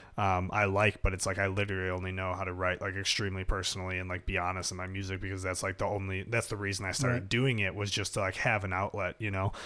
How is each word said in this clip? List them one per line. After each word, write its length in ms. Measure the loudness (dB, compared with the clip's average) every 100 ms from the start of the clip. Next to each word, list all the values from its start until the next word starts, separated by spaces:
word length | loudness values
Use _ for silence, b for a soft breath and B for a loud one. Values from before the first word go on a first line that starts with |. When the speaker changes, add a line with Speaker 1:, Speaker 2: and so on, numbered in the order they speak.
| B 0
Speaker 1:
um, 340 | 4 4 2
I 140 | 2 4
like, 360 | 6 4 4
but 100 | 0
it's 120 | 2 0
like, 120 | 2
I 100 | 2
literally 420 | 2 0 0 0
only 220 | -2 -2
know 220 | -2 -2
how 100 | -2
to 80 | -4
write, 280 | 0 0 0
like, 140 | -2
extremely 480 | -2 0 0 0 0
personally 560 | 0 0 0 -2 -2 -2
and, 100 | -2
like, 180 | -4 -2
be 120 | 0
honest 320 | 0 0 -4
in 60 | -4
my 100 | -6
music 340 | -4 -4 -4
because 220 | -4 -4
that's, 220 | -2 -2
like, 140 | -2 -2
the 80 | -2
only, 360 | -2 -2 -4
that's 240 | -2 -2 0
the 80 | -2
reason 300 | -2 -2 -2
I 60 |
started 300 | 0 2 0
Speaker 2:
Right. 60 | 0
Speaker 1:
doing 300 | 2 4 4
it 160 | 0
was 160 | 0 0
just 240 | 0 -2
to, 60 | 0
like, 160 | 0 0
have 260 | 2 2
an 100 | 0
outlet, 440 | 0 0 -2 -4 -2
you 140 | -2
know? 200 | 0 0 B